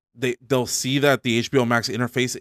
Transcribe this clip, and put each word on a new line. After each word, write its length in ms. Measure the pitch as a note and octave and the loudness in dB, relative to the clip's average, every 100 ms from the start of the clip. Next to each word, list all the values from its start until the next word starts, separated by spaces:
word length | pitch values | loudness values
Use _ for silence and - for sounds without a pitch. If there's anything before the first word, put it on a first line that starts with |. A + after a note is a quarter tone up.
| _ A#2+ | _ -6
they, 180 | B2+ A#2+ | -4 -4
they'll 220 | B2 C3 A2+ | -2 -2 0
see 320 | - B2+ C#3 | -4 -2 2
that 240 | C#3+ B2+ | 2 2
the 160 | B2+ A#2 | 2 0
H 120 | A2+ | 2
B 60 | C#3 | 2
O 60 | |
Max 240 | A#2+ A#2+ A2+ | 2 0 -2
interface 480 | A#2 A#2+ C3 B2 - | -4 -2 -2 -2 -4